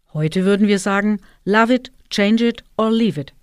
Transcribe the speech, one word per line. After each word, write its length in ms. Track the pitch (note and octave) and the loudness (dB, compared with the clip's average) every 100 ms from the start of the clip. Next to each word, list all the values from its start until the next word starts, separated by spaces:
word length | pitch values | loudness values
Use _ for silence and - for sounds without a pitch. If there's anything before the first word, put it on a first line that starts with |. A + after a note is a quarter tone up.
| _ | _
Heute 320 | D#3 D#3 F#3 | -4 -2 0
würden 240 | F#3 G3+ G#3 | 0 2 2
wir 120 | G3+ | 0
sagen, 400 | G3+ G3 G#3 G#3 - _ - | 0 0 0 -2 -6 _ -2
love 280 | G#3+ A3+ | 2 2
it, 180 | B3+ B3+ _ - | 0 -4 _ -8
change 380 | - G3+ A3+ A#3 | -2 0 2 0
it 160 | A#3 - - | -4 -8 -4
or 140 | A3 | -2
leave 280 | A3+ A3+ D3 | 0 0 -2
it. 140 | C3+ - | -8 -14